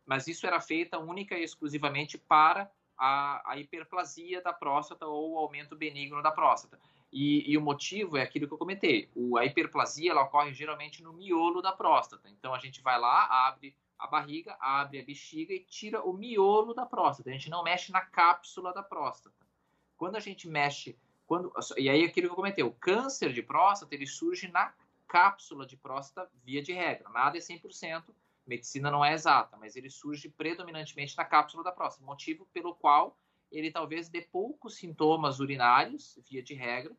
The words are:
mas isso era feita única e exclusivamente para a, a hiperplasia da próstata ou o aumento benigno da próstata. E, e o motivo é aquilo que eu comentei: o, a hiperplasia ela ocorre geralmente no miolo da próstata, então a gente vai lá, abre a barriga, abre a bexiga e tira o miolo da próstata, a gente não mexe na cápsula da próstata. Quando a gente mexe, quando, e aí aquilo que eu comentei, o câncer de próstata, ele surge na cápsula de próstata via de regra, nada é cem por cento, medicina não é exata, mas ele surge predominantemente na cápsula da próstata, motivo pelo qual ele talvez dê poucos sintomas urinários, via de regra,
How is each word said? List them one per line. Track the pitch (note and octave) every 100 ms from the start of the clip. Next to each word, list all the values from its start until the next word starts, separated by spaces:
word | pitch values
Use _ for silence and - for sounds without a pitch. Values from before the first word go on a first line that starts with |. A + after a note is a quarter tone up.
| -
mas | C3+ C3
isso | E3 F#3
era | E3+
feita | - D#3+ E3+ E3+
única | D#3+ F3+ G3+ F3+
e |
exclusivamente | D#3+ - D3+ D3 C#3+ C3+ D3+ -
para | _ D#3 D#3 F#3 G3 _ _ -
a, | C3 C#3 C#3+ C#3 -
a | C#3
hiperplasia | C#3+ E3+ D#3+ F#3 E3 - E3+ F3+
da | F3+
próstata | E3+ D3+ C#3+ D3 F3 D#3+
ou | D3+ D#3+
o | D#3+
aumento | D3+ D3 D3
benigno | D#3 D#3 C#3 C#3 D3
da | D#3
próstata. | D#3 D3+ A2+ - - _ _ _
E, | C3+ C#3+ D3 C#3
e | D3+
o |
motivo | D3+ C#3+ - G3 G3 D3
é |
aquilo | B2+ - D3
que |
eu | -
comentei: | F3 G3 F3 A2+ -
o, | - B2 A#2+
a |
hiperplasia | C3 D#3 D#3 D3 B2 - F3
ela | D#3
ocorre | C3+ D3 C#3+
geralmente | C3+ D3+ D3 D3+ D#3+
no | E3
miolo | E3 G3 E3+ E3+ F3+
da | F#3
próstata, | F#3+ F3+ C#3 - G2 _
então | G#2 C3
a | B2+
gente | C3+ -
vai | C3 B2
lá, | A#2+ D#3 G#3 B2+ C3
abre | C3+ C#3 _ _ _
a | -
barriga, | D3 D3 D#3 E3+ -
abre | C3 C#3 C#3 C3+
a |
bexiga | B2+ C#3+ - D#3 D#3+
e | F#3
tira | - - G#3+ G#3+
o | F#3
miolo | F#3 A#3+ A3 G3 G#3+ A3
da | A#3 B3
próstata, | A#3+ D#3+ C3+ B2+
a |
gente | C3+ D#3
não | E3+
mexe | E3+ F3+ -
na | F#3
cápsula | F3+ - F3 F3 - - F3+
da | F#3
próstata. | G3 F3+ C3+ - _ _ _ _ _ _ _ _
Quando | F3 G#3+
a |
gente | G3+ F#3+ E3+
mexe, | D#3 C#3+ C#3 - - _ _ _
quando, | E3+ F3+ - - A#2
e | C3+
aí | C#3+
aquilo | E3 E3+ F3
que |
eu | F3
comentei, | G3 G3
o | B2
câncer | - - G#3 C4+ - D#3+
de | A#2+
próstata, | A2 D3+ F#3+ G3+ D#3
ele | C#3+ C#3
surge | - E4 F4+ F3+
na | F3 A3 - _ _ _
cápsula | F3 F#3+ G3 - D3 C3
de | C3+
próstata | C#3 C3+ C#3 - F#3 _
via | B2 C#3
de | C#3+
regra, | F3+ E3 A#2 -
nada | A2+ C3+ D#3+
é |
cem | - A#3
por | -
cento, | - E3+ E3 - _ _ _ -
medicina | A#2+ - C#3 C#3+
não | C#3+
é | D3
exata, | D#3 D#3+ C3+ A2 G#2
mas | G#2+ C3
ele | C3
surge | - D3 D3 D#3
predominantemente | _ D#3 E3+ F3 D#3+ D#3 D3+ C#3+ -
na |
cápsula | D#3+ D#3 C#3+ E3
da | F3
próstata, | - D#3 -
motivo | C3+ C3+ - D#3+ F#3+
pelo | F3 E3+
qual | E3+ D3+ D3 - - _ _ _
ele | D3+ D#3
talvez | E3+ D3+ D#3+ E3
dê | E3+
poucos | E3+ F3+ A3+ D4+ A3 -
sintomas | E3+ D#3 D#3 D#3+ D3 C3
urinários, | C#3 C3+ B2 B2+ F3+ C#4+ - - _
via | C3
de | B2
regra, | C#3+ B2 B2 D#3